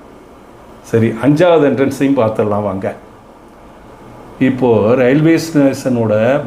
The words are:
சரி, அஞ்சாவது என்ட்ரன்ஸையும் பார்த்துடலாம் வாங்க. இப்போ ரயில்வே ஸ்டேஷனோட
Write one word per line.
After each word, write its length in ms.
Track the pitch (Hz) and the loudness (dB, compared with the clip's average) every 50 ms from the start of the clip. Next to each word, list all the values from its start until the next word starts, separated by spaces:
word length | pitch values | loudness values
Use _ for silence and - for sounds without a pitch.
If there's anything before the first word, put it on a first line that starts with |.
| - - - - - - - - - - - - - - - - | -20 -20 -20 -20 -20 -20 -20 -20 -20 -20 -20 -20 -20 -20 -20 -20
சரி, 260 | - - - 113 110 113 | -10 -2 0 0 0 0
அஞ்சாவது 580 | 113 - - 139 147 151 180 175 170 156 143 139 | -2 0 0 0 2 4 4 4 4 4 2 0
என்ட்ரன்ஸையும் 500 | 123 127 139 135 - - 143 135 139 131 | 0 0 -2 -2 -2 -2 -2 0 0 0
பார்த்துடலாம் 440 | 113 110 110 - 110 104 101 104 | 0 0 -2 -2 -2 -2 -2 -4
வாங்க. 320 | 104 101 92 98 98 104 - - - - - - - - - - - - - - - - - - - - - - - - - - - - - - | -4 -6 -6 -6 -8 -8 -10 -10 -20 -20 -20 -20 -20 -20 -20 -20 -20 -20 -20 -20 -20 -20 -20 -20 -20 -20 -20 -20 -20 -20 -20 -20 -20 -20 -6 -4
இப்போ 560 | 135 127 123 123 135 123 113 104 98 107 123 | -2 -2 -2 0 0 2 2 2 2 2 2
ரயில்வே 420 | 135 123 123 139 151 151 165 165 | 2 2 2 2 2 2 2 2
ஸ்டேஷனோட 1040 | 156 160 - - 147 139 135 131 - - 135 120 117 113 107 107 107 110 123 139 147 127 | 0 -2 -2 0 0 0 0 -2 -2 -4 -4 -2 -2 0 0 0 0 0 0 0 -2 -4